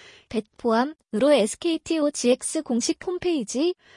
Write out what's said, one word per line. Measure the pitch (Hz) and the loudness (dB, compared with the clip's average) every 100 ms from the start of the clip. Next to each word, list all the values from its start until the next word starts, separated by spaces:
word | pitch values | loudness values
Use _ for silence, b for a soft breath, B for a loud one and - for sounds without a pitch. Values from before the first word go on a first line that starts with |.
| B B B | B B B
배 | 220 - _ | -8 -8 _
포함으로 | 233 226 277 - - 214 277 | 0 2 0 -4 -6 2 4
에스케이티 | 269 208 - 339 311 - 330 | 4 2 -2 -4 -4 -2 0
오지엑스 | 294 - 240 262 - 320 | 0 0 0 0 -2 -6
공식 | - 240 - - 381 | -2 -2 -2 -4 -4
홈페이지 | 359 359 311 202 247 349 - b | -4 -2 -2 -2 -2 -2 -2 b